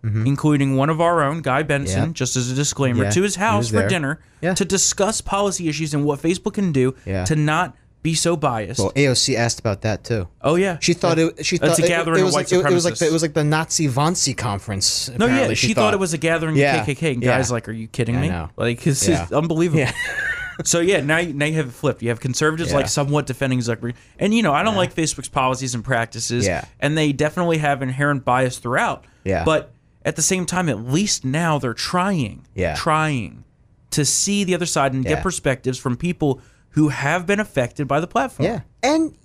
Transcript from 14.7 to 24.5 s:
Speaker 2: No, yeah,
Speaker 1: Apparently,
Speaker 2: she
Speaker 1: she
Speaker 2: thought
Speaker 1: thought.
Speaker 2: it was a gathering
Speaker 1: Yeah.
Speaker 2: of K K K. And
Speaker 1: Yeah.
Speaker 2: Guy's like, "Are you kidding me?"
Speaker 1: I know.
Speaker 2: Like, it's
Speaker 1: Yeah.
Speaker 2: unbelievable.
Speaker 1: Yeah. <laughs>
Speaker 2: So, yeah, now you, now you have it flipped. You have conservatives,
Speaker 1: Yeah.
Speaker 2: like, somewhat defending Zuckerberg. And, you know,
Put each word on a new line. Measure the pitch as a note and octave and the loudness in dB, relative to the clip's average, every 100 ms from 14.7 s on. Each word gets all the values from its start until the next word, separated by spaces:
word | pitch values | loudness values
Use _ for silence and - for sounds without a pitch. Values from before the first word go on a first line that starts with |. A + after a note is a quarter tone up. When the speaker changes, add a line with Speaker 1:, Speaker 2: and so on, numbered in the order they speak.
| G2 - - - | -2 -2 -2 -6
Speaker 2:
No, | B2 A#3 | 0 2
yeah, | |
Speaker 1:
Apparently, | C4 B3+ A2 | 2 2 0
Speaker 2:
she | - | 0
Speaker 1:
she | A3 | 2
Speaker 2:
thought | |
Speaker 1:
thought. | G#3+ | 2
Speaker 2:
it | G3+ | 2
was | G3 D#3+ | 0 0
a | |
gathering | D#3+ E3 D#3+ D#3 | 0 0 2 2
Speaker 1:
Yeah. | C#3+ B2+ | 4 2
Speaker 2:
of | G#2+ | -2
K | - | -2
K | |
K. | D#3+ | -2
And | B2 | 0
Speaker 1:
Yeah. | B2 B2 | 0 2
Speaker 2:
Guy's | B2 | 0
like, | A#2+ A2 | -2 -4
"Are | |
you | A2+ A2+ | -10 -10
kidding | - A#2 A#2+ | -4 -2 0
me?" | D3 | 0
Speaker 1:
I | |
know. | F2 D#2 - | -2 -6 -4
Speaker 2:
Like, | A#2+ A#2+ - | -4 0 0
it's | C#3 G3 | 0 2
Speaker 1:
Yeah. | D#3 F2 | 2 0
Speaker 2:
unbelievable. | C3+ E3 D#3 F3 D#3 | -2 0 2 2 2
Speaker 1:
Yeah. | A#2+ - | 0 -2
<laughs> | - - - - - - | -6 -4 -6 -6 -8 -8
Speaker 2:
So, | - E3+ | 0 2
yeah, | E3+ G3 | 4 2
now | C#3 D#3+ | 2 0
you, | F3 | 0
now | C#3 D3 | -2 0
you | D#3 | 0
have | C3+ | -4
it | |
flipped. | A#2 D3 A2+ | -2 -2 0
You | A#2 | -2
have | A#2 | -2
conservatives, | C3 B2 D3+ D#3 E3+ | -2 0 0 0 0
Speaker 1:
Yeah. | C#3+ | 0
Speaker 2:
like, | - | 0
somewhat | - C#3+ D3 C#3 | 0 0 0 0
defending | B2+ C3+ B2+ | -4 0 0
Zuckerberg. | A#2 A2+ A#2+ B2 - - | 0 -2 -6 -10 -16 -4
And, | G3 | 2
you | A3+ | 2
know, | G#3 | 4